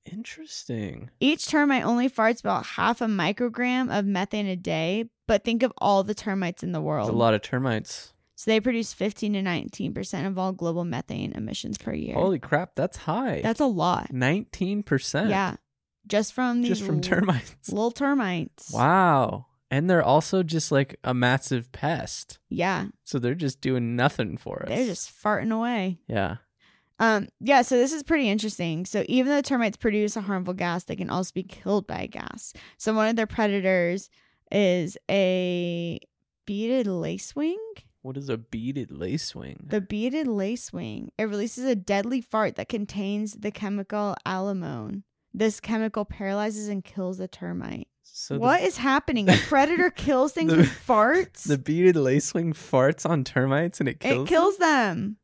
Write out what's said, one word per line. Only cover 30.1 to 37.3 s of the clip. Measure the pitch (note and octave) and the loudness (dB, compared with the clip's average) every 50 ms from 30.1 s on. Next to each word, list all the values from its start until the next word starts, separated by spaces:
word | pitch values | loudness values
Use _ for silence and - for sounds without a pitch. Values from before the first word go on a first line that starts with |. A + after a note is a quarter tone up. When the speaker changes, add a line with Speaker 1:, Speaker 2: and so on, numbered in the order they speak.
| G#3 A3+ | -2 -4
Speaker 2:
a | |
harmful | G3+ F#3+ G3+ F#3 F#3 F3+ F3+ | -4 -4 -4 -4 -2 -4 -4
gas, | F#3 F3 F3 E3+ F3+ - | -4 -4 -4 -4 -4 -6
they | - - - | -8 -8 -6
can | F3+ - | -6 -4
also | - F3+ F#3 F3+ - | -2 -2 -4 -4 -4
be | F#3+ F#3 | -8 -8
killed | - - - - F#3+ G3+ G#3 - - | -8 -12 -10 -2 0 0 0 0 -2
by | - - | -8 -8
a | - - | -8 -8
gas. | - - - - - - - - - - - - - _ | -10 -12 -12 -12 -12 -12 -12 -12 -14 -16 -20 -20 -14 _
So | - A3 A3 | -2 0 2
one | A3 G#3+ A3 | 2 2 2
of | A#3 | 2
their | A3+ A3 G#3+ | 0 -2 -2
predators | - - A3 G#3 G3+ G3+ F#3 F#3+ F#3+ F#3 F3 E3+ F3 F#3+ - - _ _ _ _ _ _ _ _ | 0 0 0 2 2 2 2 2 2 2 2 2 0 -4 -6 -10 _ _ _ _ _ _ _ _
is | - G3+ G#3 F#3 F3+ F3+ E3 C#3+ - - _ _ | 0 2 4 4 4 2 0 -2 -6 -10 _ _
a | - G3 G3 F#3 F#3 F#3 F3+ F3+ F3+ F3 F3 F3 E3+ E3+ E3+ E3+ E3 - - _ _ _ _ _ _ _ _ | 2 2 4 4 2 2 0 0 0 -2 -2 -2 -4 -4 -4 -6 -6 -8 -12 _ _ _ _ _ _ _ _
beaded | - G#3 G3+ G#3+ A3+ B3+ C4 A#3+ G#3 | -8 -6 -4 -2 0 0 2 2 0
lacewing? | F#3 F3 D#3+ D#3 E3+ F#3+ - - | -2 -2 -2 -4 -4 -6 -8 -10